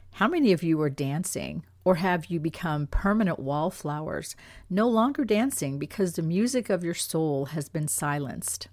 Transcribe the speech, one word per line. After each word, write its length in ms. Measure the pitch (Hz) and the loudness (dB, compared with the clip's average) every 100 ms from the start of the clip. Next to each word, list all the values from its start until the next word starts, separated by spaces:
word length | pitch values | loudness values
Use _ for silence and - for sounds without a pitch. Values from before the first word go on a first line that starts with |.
| - - | -10 0
How 100 | 214 | 2
many 240 | 349 247 | 4 4
of 100 | 170 | 4
you 180 | 165 156 | 4 2
are 100 | 151 | 2
dancing, 760 | 139 139 147 - - 67 165 - _ | 0 -2 -2 -4 -6 -6 -8 -12 _
or 120 | 180 175 | 2 2
have 320 | 185 175 156 | 2 0 0
you 120 | 170 | -4
become 460 | 160 - 170 151 147 | -4 -4 -2 -2 0
permanent 540 | - 196 214 190 - | 0 2 2 2 0
wallflowers, 960 | 135 147 170 - 147 147 156 - - - - - - | -2 0 -2 -4 -6 -6 -6 -6 -8 -14 -18 -18 -4
no 180 | 185 240 | 2 4
longer 380 | 220 247 285 247 | 4 4 2 2
dancing 540 | 214 269 - 139 139 | 2 2 -2 -4 -4
because 340 | - - 185 | -6 -2 0
the 80 | 170 | 0
music 480 | 160 175 240 254 214 | 0 2 2 0 0
of 140 | 185 | -2
your 100 | 170 | -2
soul 540 | 170 - 160 160 139 135 | -4 -2 0 2 0 -2
has 200 | 151 143 | -4 -4
been 200 | 156 151 | -4 -2
silenced? 800 | - 147 147 135 - - - - | -2 -2 -2 -4 -6 -6 -8 -10